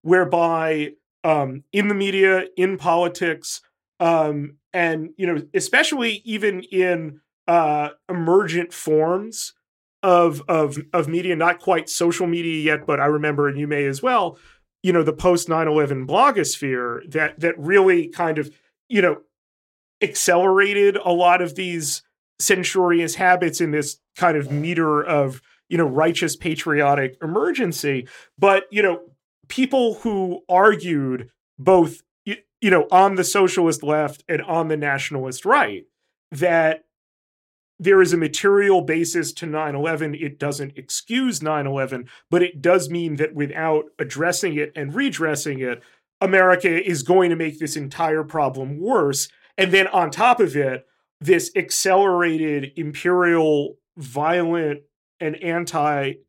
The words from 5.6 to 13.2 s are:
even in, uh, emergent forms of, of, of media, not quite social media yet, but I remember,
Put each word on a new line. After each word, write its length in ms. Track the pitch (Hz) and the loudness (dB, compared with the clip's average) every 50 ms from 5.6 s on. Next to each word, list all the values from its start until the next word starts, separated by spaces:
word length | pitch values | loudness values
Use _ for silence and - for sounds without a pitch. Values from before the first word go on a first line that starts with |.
| - - - 262 302 - 320 277 240 233 214 196 _ | -4 0 0 0 2 2 -2 -2 -2 -4 -4 -6 _
even 380 | 233 214 214 196 208 196 180 - | -8 -8 -2 -2 -2 -2 -2 -8
in, 580 | - - 185 185 185 175 165 160 156 143 151 _ _ _ _ _ | -6 -2 0 0 0 0 -2 -4 -8 -12 -14 _ _ _ _ _
uh, 440 | - 170 170 160 151 151 151 147 147 - _ _ _ | 2 2 2 2 2 0 -2 -4 -6 -8 _ _ _
emergent 640 | 185 175 165 160 175 196 208 170 160 175 175 170 - | -6 -4 0 4 4 4 4 2 -2 -4 -4 -6 -10
forms 800 | - - - 156 156 156 160 175 185 208 226 226 - - - - _ _ _ _ _ _ _ _ _ - | -12 -4 0 2 2 2 2 0 -2 -4 -8 -12 -12 -12 -12 -14 _ _ _ _ _ _ _ _ _ 2
of, 400 | 196 180 175 175 170 156 143 - - | 4 4 6 6 4 2 -2 -4 -2
of, 300 | 180 160 156 143 127 - 151 _ - | 0 0 0 0 -2 -6 -12 _ -2
of 140 | 180 156 | -2 -2
media, 300 | 143 165 175 180 180 175 | 0 -2 -4 -2 -2 -2
not 240 | 156 165 170 175 175 | 0 2 0 0 0
quite 280 | - - 190 165 160 - | 0 0 0 0 0 -4
social 380 | - - 175 170 170 - 185 | -4 0 0 0 0 0 -2
media 340 | 175 170 170 170 165 160 156 | -2 -2 -2 -2 -4 -4 -2
yet, 240 | 151 156 151 147 147 | 0 0 0 0 -2
but 140 | - 151 139 | -2 -2 0
I 80 | 139 | 0
remember, 400 | 143 151 151 | 0 0 0